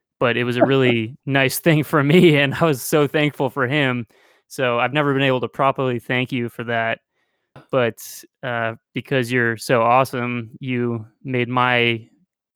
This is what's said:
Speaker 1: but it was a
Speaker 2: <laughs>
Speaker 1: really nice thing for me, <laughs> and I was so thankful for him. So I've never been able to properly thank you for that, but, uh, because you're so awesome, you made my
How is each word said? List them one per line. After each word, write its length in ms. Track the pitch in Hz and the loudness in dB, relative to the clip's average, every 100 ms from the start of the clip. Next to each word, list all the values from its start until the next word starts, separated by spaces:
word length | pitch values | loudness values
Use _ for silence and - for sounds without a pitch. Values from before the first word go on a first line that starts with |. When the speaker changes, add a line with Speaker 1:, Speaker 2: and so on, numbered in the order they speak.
| _ - | _ -2
Speaker 1:
but 180 | 127 117 | 0 0
it 60 | |
was 140 | 120 120 | -2 0
a 80 | 127 | 2
Speaker 2:
<laughs> 0 | |
Speaker 1:
really 520 | 135 127 117 110 143 139 | 2 2 0 -4 -8 -2
nice 320 | 135 131 - | 0 0 0
thing 240 | 170 156 | 2 2
for 200 | 139 160 | 2 0
me, 340 | 139 175 175 143 | 4 6 6 4
<laughs> 40 | |
and 140 | 139 - | 0 0
I 100 | 165 | 0
was 160 | 131 | 0
so 240 | - 156 143 | 0 0 2
thankful 440 | 156 147 - 135 | 0 0 -2 -4
for 160 | 139 123 | -2 -2
him. 400 | 147 135 123 110 _ _ _ _ | 0 0 -2 -8 _ _ _ _
So 320 | - 127 120 | -4 -2 0
I've 140 | 123 | 0
never 200 | 147 143 | 0 0
been 100 | 135 | 2
able 180 | 139 127 | 2 0
to 60 | 120 | -2
properly 520 | - 139 135 131 120 | -2 0 0 -2 -4
thank 320 | - 127 123 | -4 -4 -2
you 180 | 123 117 | -4 -6
for 140 | - | -8
that, 360 | 117 117 113 117 _ _ _ _ _ - - | -6 -4 -2 -6 _ _ _ _ _ -20 -4
but, 540 | 135 117 - - - - _ | 0 0 -2 -12 -18 -20 _
uh, 320 | 131 117 113 117 _ | -8 -4 -4 -6 _
because 380 | 127 - 135 117 | -12 -4 -2 0
you're 260 | 127 117 110 | 0 0 -2
so 240 | - 123 | 0 2
awesome, 720 | 117 127 131 127 123 120 113 - | 4 4 2 -4 -6 -6 -10 -12
you 460 | 131 123 120 117 110 _ | -6 -4 -2 -4 -10 _
made 260 | 135 127 120 | -6 -4 -2
my 580 | 127 123 123 120 113 113 _ _ _ _ | 0 2 2 2 0 -6 _ _ _ _